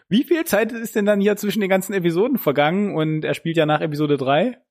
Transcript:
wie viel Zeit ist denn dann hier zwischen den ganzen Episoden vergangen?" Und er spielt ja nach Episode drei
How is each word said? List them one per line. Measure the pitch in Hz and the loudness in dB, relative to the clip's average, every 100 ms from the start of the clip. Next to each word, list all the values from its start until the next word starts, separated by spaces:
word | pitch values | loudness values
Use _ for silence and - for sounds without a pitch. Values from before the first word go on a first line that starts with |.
| - | -2
wie | 202 | 0
viel | 294 330 | 2 0
Zeit | 320 208 220 | 0 0 0
ist | 233 226 220 | -4 -6 0
denn | 202 | 2
dann | 208 | 2
hier | 202 202 | 2 0
zwischen | 208 202 | -2 -2
den | 190 | 0
ganzen | 190 - | 0 0
Episoden | 196 170 165 240 262 | -2 0 2 0 0
vergangen?" | - 143 147 185 202 156 | 0 2 2 2 -2 -2
Und | 156 156 | -2 -2
er | 151 | -4
spielt | 143 165 165 | -4 -2 0
ja | 151 | 2
nach | 151 | 0
Episode | 165 147 151 143 | -2 -2 0 0
drei | 131 147 233 247 _ | 2 0 0 -4 _